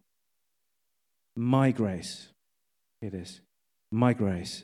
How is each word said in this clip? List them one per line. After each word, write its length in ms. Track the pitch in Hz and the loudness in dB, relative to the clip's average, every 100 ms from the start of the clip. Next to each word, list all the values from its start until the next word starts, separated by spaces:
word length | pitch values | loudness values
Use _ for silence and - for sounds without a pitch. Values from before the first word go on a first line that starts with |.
| _ _ _ _ _ _ _ _ _ _ _ _ _ 117 | _ _ _ _ _ _ _ _ _ _ _ _ _ -4
My 360 | 120 135 135 | 2 4 4
grace. 580 | 127 104 87 - - - _ _ _ _ _ _ _ | 2 -2 -4 -10 -14 -20 _ _ _ _ _ _ _
Hear 80 | 107 | -10
this. 320 | 95 90 - _ _ _ _ _ | -10 -12 -18 _ _ _ _ _
My 220 | 107 123 | 2 4
grace. 500 | 113 101 90 85 - | 4 0 -2 -6 -12